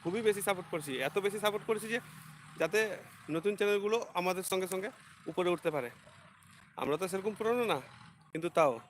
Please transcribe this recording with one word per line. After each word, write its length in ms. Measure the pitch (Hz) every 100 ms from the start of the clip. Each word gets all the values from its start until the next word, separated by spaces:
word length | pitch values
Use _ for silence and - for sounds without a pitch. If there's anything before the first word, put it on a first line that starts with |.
খুবই 180 | 170 202
বেশি 200 | 220 202
সাপোর্ট 260 | 202 185 165
করছি, 260 | 170 147 127
এত 220 | 135 202
বেশি 200 | 196 208
সাপোর্ট 260 | 208 208 -
করছি 220 | 214 220
যে 120 | 233 - - - - - -
যাতে 380 | 160 208 220 185 - - -
নতুন 260 | 156 202 202
চ্যানেলগুলো 500 | 208 202 208 226 -
আমাদের 300 | 180 180 185
সঙ্গে 240 | 185 190 185
সঙ্গে 220 | 190 208 - - - -
উপরে 220 | 165 180
উঠতে 220 | 175 170
পারে। 180 | 151 120 - - - - - - - - -
আমরা 220 | 131 151
তো 100 | 185
সেরকম 260 | 190 196
পুরনো 320 | 208 220 247 233
না, 160 | 151 131 - - - -
কিন্তু 180 | 160 170
তাও। 300 | 170 151 117 -